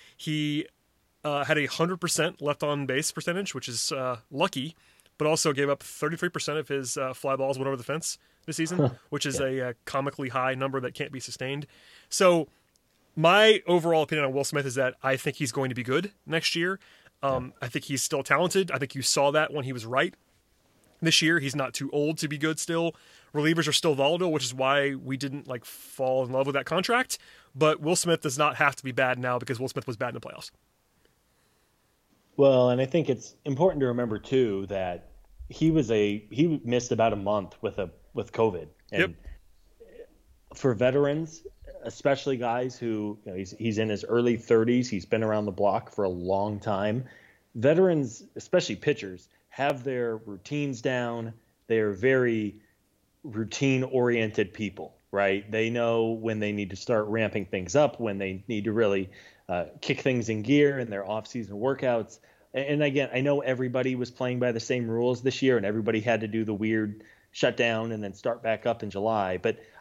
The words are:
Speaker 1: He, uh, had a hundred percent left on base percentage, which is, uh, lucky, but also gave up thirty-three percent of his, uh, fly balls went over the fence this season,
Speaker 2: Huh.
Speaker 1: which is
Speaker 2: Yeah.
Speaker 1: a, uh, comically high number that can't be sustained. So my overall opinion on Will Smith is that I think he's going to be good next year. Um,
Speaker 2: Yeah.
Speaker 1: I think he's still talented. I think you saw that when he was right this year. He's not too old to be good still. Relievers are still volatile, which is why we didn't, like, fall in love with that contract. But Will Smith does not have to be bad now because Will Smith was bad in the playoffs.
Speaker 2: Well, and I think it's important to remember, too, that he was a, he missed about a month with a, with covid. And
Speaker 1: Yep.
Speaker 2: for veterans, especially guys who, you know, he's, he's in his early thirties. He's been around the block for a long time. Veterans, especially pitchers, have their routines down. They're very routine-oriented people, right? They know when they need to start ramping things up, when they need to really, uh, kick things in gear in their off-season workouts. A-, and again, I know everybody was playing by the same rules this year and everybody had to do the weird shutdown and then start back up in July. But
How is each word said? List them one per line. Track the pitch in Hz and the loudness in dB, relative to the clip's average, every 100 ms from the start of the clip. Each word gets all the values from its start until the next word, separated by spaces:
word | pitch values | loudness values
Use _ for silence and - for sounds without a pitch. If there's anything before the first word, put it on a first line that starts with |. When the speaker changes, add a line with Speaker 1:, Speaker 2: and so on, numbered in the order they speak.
| - - | -20 -12
Speaker 1:
He, | - 151 147 147 - _ _ _ _ _ | -4 -2 -2 -2 -6 _ _ _ _ _
uh, | 151 143 | -4 -2
had | 143 156 | 0 0
a | 139 | 0
hundred | - 170 185 | 0 0 0
percent | 170 - 160 - | -2 0 0 -2
left | 143 143 | -4 -2
on | 151 147 135 | -2 -2 -2
base | 131 156 | -2 -2
percentage, | - 160 175 196 | -4 -4 -4 -4
which | 131 123 | -8 -8
is, | 117 - | -6 -4
uh, | 135 127 120 - | -4 -4 -6 -8
lucky, | 139 185 - 160 - _ _ _ - | -2 -2 -2 -8 -10 _ _ _ -2
but | 151 | 0
also | 160 165 | 2 2
gave | 139 143 | 2 0
up | 143 | -2
thirty-three | - - 151 165 175 | -6 -6 -6 -4 -4
percent | 165 - 151 | -4 -4 -4
of | 135 | -4
his, | 139 127 - | -4 -4 -4
uh, | 131 | -6
fly | 131 139 135 | -4 -2 0
balls | 135 131 | 0 -2
went | 135 | -2
over | 135 | -4
the | |
fence | 117 151 - - _ _ - | -4 -6 -6 -10 _ _ -10
this | 160 | -4
season, | 160 180 | -2 2
Speaker 2:
Huh. | 135 127 - | 2 0 -8
Speaker 1:
which | 147 147 | -6 -4
is | 131 | -2
Speaker 2:
Yeah. | 135 | -2
Speaker 1:
a, | 131 123 | -2 -4
uh, | 117 | -8
comically | - 139 139 - 135 | -6 -4 -2 -4 -4
high | 127 131 | -2 0
number | 131 135 131 | 0 -2 -2
that | 123 | -6
can't | - 139 | -6 -8
be | 135 | -8
sustained. | - - 131 143 147 _ - - - | -12 -8 -6 -6 -8 _ -20 -20 -6
So | - 190 170 151 _ _ _ _ _ _ - | 4 6 6 2 _ _ _ _ _ _ 2
my | 160 196 220 220 - | 6 8 8 6 4
overall | 175 165 160 | 2 4 2
opinion | 147 156 139 | 2 2 0
on | |
Will | 135 | 0
Smith | 139 147 | 0 0
is | 135 123 | -2 0
that | 127 - | 0 0
I | 135 135 | -2 0
think | 151 - | -2 -4
he's | 135 | -4
going | 139 131 | -2 -2
to | |
be | 120 | -2
good | 120 143 196 - | 0 0 -2 -8
next | - 160 - | -4 -2 0
year. | 170 175 190 - - - _ | 0 -2 -4 -10 -20 -20 _
Um, | 139 131 127 - | -2 -2 -2 -8
Speaker 2:
Yeah. | 120 | -6
Speaker 1:
I | |
think | 147 - | -6 -4
he's | 135 | -4
still | - 147 | -2 -2
talented. | 135 143 175 190 190 | 2 2 4 2 0
I | 135 | -2
think | 135 | -4
you | 139 | -4
saw | 120 - 143 | 0 4 4
that | 151 147 | 4 2
when | 143 | -2
he | 131 | -6
was | 127 | -6
right | 110 127 170 - _ _ _ _ _ _ _ - | -2 0 0 -2 _ _ _ _ _ _ _ -4
this | 160 - | 2 4
year. | 156 170 | 4 4
He's | 139 143 | 2 -2
not | 131 | -4
too | - 135 | -4 -4
old | 147 147 160 | 0 0 0
to | 156 | -4
be | 147 | -2
good | 156 151 | -2 -2
still. | - 165 170 - - - _ | -2 0 -2 -4 -16 -20 _
Relievers | 147 151 160 151 | 0 2 4 2
are | |
still | 143 170 135 | 2 2 4
volatile, | 139 175 180 | 2 2 2
which | 156 | 0
is | 127 | -2
why | 127 131 143 139 | -2 2 2 2
we | 135 131 135 | -2 -6 -6
didn't, | 139 143 135 | -6 -8 -10
like, | 123 | -12
fall | - - - - 131 131 | -12 -20 -14 -4 0 0
in | 123 | 0
love | 131 135 | 0 0
with | |
that | 139 | 0
contract. | 127 165 185 240 254 - - - _ 131 | -2 -2 0 0 0 -6 -12 -20 _ 2
But | 156 156 | 2 2
Will | 147 175 | 0 0
Smith | 170 165 | 2 0
does | 151 127 | 0 0
not | 147 123 | 0 4
have | 147 - | 2 2
to | |
be | 135 | -4
bad | 123 131 123 | 0 0 2
now | 123 123 | 0 -2
because | 123 120 | -2 -6
Will | 131 | -6
Smith | - - | -6 -8
was | 113 | -6
bad | 123 | -6
in | |
the | 117 | -6
playoffs. | - - - - _ _ _ _ _ _ _ _ _ _ _ _ _ _ _ _ _ - | -12 -14 -16 -20 _ _ _ _ _ _ _ _ _ _ _ _ _ _ _ _ _ 4
Speaker 2:
Well, | 139 127 123 | 6 8 6
and | 123 | 4
I | 131 | 2
think | 170 147 | 2 2
it's | 123 - - | -2 -4 -12
important | 151 135 185 151 | -6 0 2 2
to | 131 | 0
remember, | 120 120 107 | 0 -2 -4
too, | - 131 120 98 98 | 0 2 2 0 -4
that | 98 92 87 - - - - - | -4 -4 -6 -10 -20 -20 -18 -14
he | - 156 | 0 2
was | 160 113 | 2 2
a, | 110 104 104 - | 4 2 0 -4
he | 113 170 147 | 0 2 2
missed | 117 123 123 | 0 -2 0
about | 113 113 | 2 2
a | 104 | 2
month | 98 104 90 - | 0 -2 -2 -8
with | 104 - | -8 -6
a, | 92 - - | -8 -8 -14
with | - - | -10 -6
covid. | - 113 90 78 - - | 0 0 0 -10 -18 -6
And | 101 | -2
Speaker 1:
Yep. | 82 82 - - - - _ - - - - _ _ _ - | -2 -2 -16 -20 -20 -20 _ -20 -20 -20 -20 _ _ _ -20
Speaker 2:
for | - 135 | -2 0
veterans, | 104 123 135 143 147 160 - - - - - | 4 2 4 2 0 -6 -12 -20 -20 -20 -14
especially | 117 - 143 135 143 127 | -14 -2 0 0 0 -2
guys | 120 120 127 120 | 0 -2 -2 -4
who, | 117 110 107 104 | -4 -4 -4 -8
you | 107 | -10
know, | 92 | -8
he's, | 95 | -8
he's | - 113 107 | -4 -2 0
in | 110 | 0
his | 104 | -2
early | - 117 120 113 | 0 2 4 2
thirties. | - 113 113 123 123 | 4 4 6 4 2
He's | 98 - | -4 -2
been | 110 | 0
around | 110 107 104 | 0 0 -2
the | |
block | 87 101 104 - | 0 2 2 -2
for | - | -4
a | 98 | -2
long | 90 87 98 104 104 | -2 -2 0 0 -4
time. | 110 95 104 117 127 - - _ _ | -2 -2 0 -2 -6 -14 -20 _ _
Veterans, | 117 131 165 185 160 127 - - - | 0 4 6 6 4 0 -6 -18 -16
especially | - 180 - 101 | 0 0 0 -2
pitchers, | - - 98 90 _ _ _ | -2 -2 -4 -14 _ _ _
have | - 139 139 | -4 -2 -2
their | 127 123 120 110 | -4 -2 -2 -4
routines | 107 98 - 147 143 120 | -8 -14 -8 -4 -4 -2
down. | 135 127 120 117 113 113 _ _ - | -2 -2 -2 -4 -8 -12 _ _ 0
They're | 113 107 | 2 2
very | 95 127 131 123 113 104 - _ _ _ _ _ _ | 2 4 4 4 2 0 -6 _ _ _ _ _ _
routine-oriented | 147 110 107 - 135 131 131 131 123 120 110 107 98 | -10 -6 -6 0 2 2 2 2 4 2 0 0 -2
people, | - 104 - - _ _ | -2 -6 -6 -14 _ _
right? | 98 98 98 104 | 0 2 2 -2
They | 110 113 | -2 0
know | 120 117 117 113 | 0 2 2 2
when | 113 110 107 | 0 -2 -2
they | 104 | -2
need | 104 101 | -2 -4
to | 95 | -6
start | - 113 107 | -2 0 0
ramping | 110 107 110 92 | 0 0 -2 -4
things | 98 87 131 | -6 0 2
up, | 147 - | 2 2
when | 113 98 | -4 -4
they | 98 95 98 | -4 -6 -6
need | 110 | -6
to | 107 | -2
really, | 107 107 98 95 - - _ - | 2 2 2 -2 -10 -20 _ -6
uh, | 87 82 - | -4 -4 -8
kick | - 143 | -6 -2
things | 139 127 110 | 0 0 -2
in | 110 | -2
gear | 107 143 143 135 | 2 4 4 2
in | 120 | -4
their | 101 95 | -6 -4
off-season | 110 107 123 98 101 | -6 -6 -10 -10 -4
workouts. | 123 135 131 117 104 - _ _ _ | -2 -2 0 0 -2 -12 _ _ _
A-, | 127 139 | -6 -2
and | 147 | 0
again, | 147 139 131 | 2 0 0
I | 127 | 0
know | 139 143 | 2 2
everybody | 127 127 127 127 127 | 0 -2 -2 0 0
was | 127 120 | -2 -4
playing | - 127 123 | -4 -4 0
by | 123 | 0
the | 113 | -2
same | - 127 117 | -2 -2 0
rules | 113 123 120 | 0 0 0
this | 127 - | -2 2
year | 131 123 | 4 4
and | |
everybody | 98 107 110 110 | 2 -2 0 0
had | 107 110 | 2 0
to | 107 | 0
do | 110 | -2
the | 110 | -2
weird | 101 110 110 107 104 - - _ | -2 0 0 0 -6 -14 -20 _
shutdown | - 131 110 117 113 113 | 0 0 2 2 0 -2
and | 110 | -6
then | 101 | -8
start | 92 123 117 | -6 -4 -2
back | 113 107 120 | -2 -2 0
up | 113 | -2
in | 104 | -4
July. | 98 107 110 95 92 | -2 0 0 0 0
But | 95 92 - - | -2 -2 -8 -12